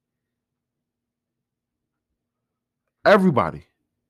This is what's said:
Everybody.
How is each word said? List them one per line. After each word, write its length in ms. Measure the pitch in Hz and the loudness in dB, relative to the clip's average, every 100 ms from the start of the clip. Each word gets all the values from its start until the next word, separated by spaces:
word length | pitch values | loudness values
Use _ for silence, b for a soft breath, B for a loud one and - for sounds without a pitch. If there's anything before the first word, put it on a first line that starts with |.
| _ _ _ _ _ _ _ _ _ _ _ _ _ _ _ _ _ _ _ _ _ _ _ _ _ _ _ _ _ _ - | _ _ _ _ _ _ _ _ _ _ _ _ _ _ _ _ _ _ _ _ _ _ _ _ _ _ _ _ _ _ 0
Everybody. 600 | 202 185 120 82 73 - _ _ _ | 2 2 0 -4 -6 -18 _ _ _